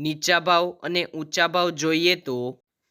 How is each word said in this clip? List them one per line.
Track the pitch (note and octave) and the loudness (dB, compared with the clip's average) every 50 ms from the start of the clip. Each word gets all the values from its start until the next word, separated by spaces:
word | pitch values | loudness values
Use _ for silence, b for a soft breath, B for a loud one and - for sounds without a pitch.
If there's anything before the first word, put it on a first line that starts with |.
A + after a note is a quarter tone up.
નીચા | D3 D#3 D#3 D#3 - F3+ F3 E3+ D#3+ F#3 | -6 -6 -4 -2 0 2 2 2 4 4
ભાવ | F3 E3+ F3+ F3+ - - - | 2 4 2 0 -4 -8 -8
અને | D#3+ F3 F3 E3+ | -4 -2 -2 -2
ઊંચા | - - D#3+ D#3 D#3 - F#3 E3+ E3 E3 | -4 -6 -10 -8 -4 0 0 0 2 2
ભાવ | F3+ F3+ F3 E3 C#3+ | 0 0 0 -2 -2
જોઈએ | D#3 D#3+ D#3+ D#3+ E3+ F3 F3+ E3+ - | 0 0 0 2 2 2 2 0 -2
તો | C#3 B2+ B2 B2 B2 B2+ _ _ _ _ _ _ _ | -6 -6 -4 -6 -8 -10 _ _ _ _ _ _ _